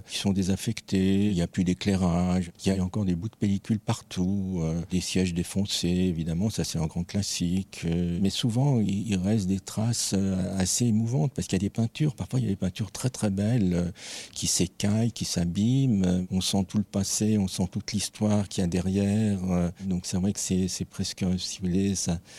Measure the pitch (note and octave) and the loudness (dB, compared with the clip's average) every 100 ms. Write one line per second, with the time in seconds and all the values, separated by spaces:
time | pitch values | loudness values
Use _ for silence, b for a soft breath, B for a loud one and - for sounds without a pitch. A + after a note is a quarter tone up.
0 | - - G2+ F#2+ F#2 F#2+ - G#2+ - F#2+ | -2 -2 0 2 2 0 -2 -6 -2 2
1 | F#2+ G2 G#2 F2 E2+ - F2+ F2+ G2+ F#2+ | 4 4 2 2 0 2 2 2 2 2
2 | F#2 E2+ F2+ F2+ F2 - - F#2+ F#2 G#2+ | 4 2 2 2 -2 -2 0 0 0 0
3 | F#2+ E2+ G#2+ - G#2 G2 - G#2+ - A2+ | 0 0 -4 -2 0 0 0 -2 -2 -6
4 | - - - G2+ F#2+ F2+ D#2+ E2 E2+ F2+ | -6 -2 0 0 -2 -2 -2 -2 -2 -2
5 | - F#2 F#2 E2+ E2+ G2 G2+ - F2 F2+ | -2 0 0 0 -2 -2 -2 -2 0 2
6 | F#2 D#2+ E2 E2 G#2+ - - E2 D#2+ F2 | 2 0 -2 0 0 -2 -4 -2 -2 -2
7 | F2 G2+ G2+ - F2 F#2+ F#2+ - E2+ E2+ | -4 -2 -2 -2 0 0 -4 -4 -2 0
8 | F2 F2 F#2+ - B2+ A#2 C#3+ B2 G2+ G2 | 0 0 0 0 0 2 2 2 2 0
9 | G2+ G2 F#2+ A2 F#2 G2 - - A#2 A2+ | 0 0 2 2 2 -2 -2 -2 0 0
10 | - G2 G2 F#2 F#2 F#2+ F#2 - A#2+ G#2+ | 0 0 0 0 0 0 0 2 2 2
11 | A2+ C3+ D3 - - F#2+ G2 - A2+ - | 2 0 0 -2 -2 -2 0 -2 -4 0
12 | D3+ - F#2 B2+ A2 G2 F#2 - G2+ - | -2 -2 -4 -2 -2 0 -2 -4 -6 -4
13 | C3 - G#2+ G2 G#2 B2 F#2 F2 F2 B | -4 -2 -2 0 2 2 2 2 0 B
14 | B B B - - - F2 - G#2 A2 | B B B -6 -2 0 -2 -2 0 2
15 | A#2 - E2+ - F2 F#2 A2 C3+ C3+ G2+ | 0 -2 -4 0 0 2 2 4 4 4
16 | F#2 F2+ F2+ F#2 - G2 F#2 G#2+ G2 G2+ | 2 2 0 -2 0 0 0 -2 0 -2
17 | G2 - G#2+ G#2+ F#2+ - F2+ G#2 - G#2 | -2 0 2 2 2 0 -2 -2 -4 -4
18 | - - G#2+ G#2 G2 - F2+ F2+ F#2 G2 | -4 -2 0 2 0 -2 0 0 0 2
19 | G2+ G#2+ G#2+ G2 F#2 F2+ F2 - F#2+ F2+ | 2 2 2 0 0 0 0 -2 -4 -4
20 | - F#2+ G2 G2 - F#2 F#2 - F2+ - | -2 0 0 0 0 0 0 -2 -6 -6
21 | F#2 - F#2 F#2 - - F#2 F#2 G2 F#2 | -6 -2 0 0 -2 -4 0 2 2 0
22 | - E2+ B | -2 -2 B